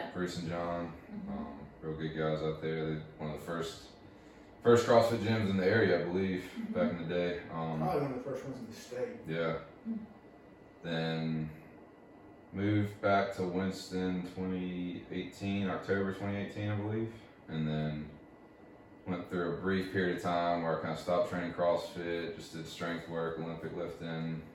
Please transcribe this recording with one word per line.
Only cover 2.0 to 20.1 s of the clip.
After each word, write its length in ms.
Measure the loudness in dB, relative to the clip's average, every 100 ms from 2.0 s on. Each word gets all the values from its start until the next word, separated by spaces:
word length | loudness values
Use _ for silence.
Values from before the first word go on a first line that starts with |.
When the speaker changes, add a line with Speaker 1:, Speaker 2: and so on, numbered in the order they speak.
| -2 0
Speaker 2:
guys 240 | 0 0
out 200 | -2 -2
there. 240 | -2 -2 -2
They, 140 | -4 -6 -8
one 120 | -8
of 100 | -6
the 40 |
first, 380 | -6 -4 -6 -8 -16 -18 -20 -20 -20 -20 -20 2
first 240 | 8 10 10
CrossFit 320 | 8 8 4
gyms 320 | 4 4 4
in 60 | 4
the 80 | 6
area, 340 | 8 8 6
I 40 |
believe, 400 | 4 2 2 0 -4 -6
Speaker 1:
Mm-hmm. 140 | -2
Speaker 2:
back 180 | 2 2
in 160 | 0 0
the 60 |
day. 260 | 2 2 -2 -4
Um, 260 | -4 -2 0
Speaker 3:
Probably 220 | 2 2
one 100 | 0
of 120 | -2
the 60 | -4
first 140 | -6
ones 140 | -6 -8
in 80 | -10
the 60 |
state. 440 | -12 -8 -4 -4 -6 -4
Speaker 2:
Yeah. 280 | -2 0 -2 -8 -10 -8
Speaker 1:
Mm. 120 | -6 -8 -18 -20 -20 -20 -20 -20 -10
Speaker 2:
Then 680 | -4 -2 0 0 0 0 -2 -8 -18 -20 -20 -20 -20 -20 -20 -20 -10
moved 460 | 0 2 4 2 2
back 320 | 4 4 4 0
to 60 |
Winston 840 | -2 0 0 -2 -4 -2 0 0 -4
twenty 680 | -4 -2 -2 -2 -4 -4 -6 -6
eighteen, 580 | -6 -6 -4 -2 0 0
October 460 | 0 0 2 2
twenty 240 | -2 -2 -2
eighteen, 320 | -4 -2 -2
I 60 | 0
believe. 360 | 0 -2 -2 -6 -16 -18 -6
And 200 | -2 0
then 400 | 0 0 -2 -8 -12 -20 -20 -20 -20 -20 -20 -20 -12 -6
went 220 | -4 -2
through 260 | -2 0
a 20 | 0
brief 340 | 0 0 2
period 240 | 0 2